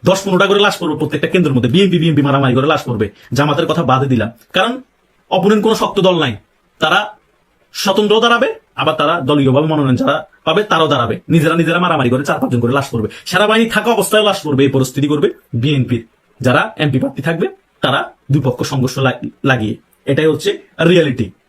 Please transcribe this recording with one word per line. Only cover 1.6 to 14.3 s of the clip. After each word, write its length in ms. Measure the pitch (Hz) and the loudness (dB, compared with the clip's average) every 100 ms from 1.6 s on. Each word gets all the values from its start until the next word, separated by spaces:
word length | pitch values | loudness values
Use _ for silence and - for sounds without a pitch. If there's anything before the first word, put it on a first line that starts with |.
| 120 | 2
বিএনপি, 300 | 165 196 175 | 2 4 2
বিএনপি 220 | 165 147 | 2 2
মারামারি 320 | 139 139 135 123 | 2 2 2 2
করে 120 | 139 | 2
লাশ 140 | 160 | 0
পড়বে, 260 | - 107 104 - - | -2 -4 -4 -6 -8
জামাতের 320 | 123 147 180 165 | -2 0 0 0
কথা 180 | 160 | 0
বাদে 240 | 139 131 135 | 2 0 2
দিলাম, 240 | 123 107 - _ | 0 -2 -8 _
কারণ 280 | - 220 262 - _ _ _ _ | -2 -2 -4 -12 _ _ _ _
অপোনেন্ট 340 | 185 180 214 | 0 2 2
কোনো 120 | 220 220 | 2 0
শক্ত 240 | 214 - | -2 0
দল 200 | 185 175 | 0 2
নাই, 160 | 147 104 _ _ _ _ | -2 -6 _ _ _ _
তারা 200 | - 180 208 - _ _ _ _ _ | -2 0 -2 -12 _ _ _ _ _
স্বতন্ত্র 480 | - 202 196 214 214 | -6 -2 0 2 2
দাঁড়াবে, 320 | 233 233 392 440 _ - | 2 0 0 -4 _ -6
আবার 200 | 147 151 | -4 0
তারা 260 | 147 170 | -2 -2
দলীয়ভাবে 460 | 131 147 135 131 156 | 0 2 2 2 0
মনোনয়ন 280 | 156 139 123 | 0 0 0
যারা 300 | 262 147 - _ | 0 -2 -4 _
পাবে 200 | - 160 | -2 -2
তারাও 240 | 208 165 156 | 0 0 2
দাঁড়াবে, 320 | 139 110 107 - | 0 -2 -4 0
নিজেরা 260 | 165 156 170 | 2 2 0
নিজেরা 240 | 156 170 | 0 0
মারামারি 300 | 175 160 123 | 0 0 0
করে 140 | 127 | 0
চার 160 | 139 - | -2 -4
পাঁচজন 200 | 254 123 | -2 0
করে 140 | 117 | 0
লাশ 140 | 139 139 | -2 -2
পড়বে, 160 | 117 104 - - | -6 -6 -8 -6
সেনাবাহিনী 440 | 185 208 220 226 | 0 2 2 2
থাকা 220 | 220 208 | 0 0
অবস্থায় 320 | 226 185 214 | 0 2 2
লাশ 160 | 208 | 2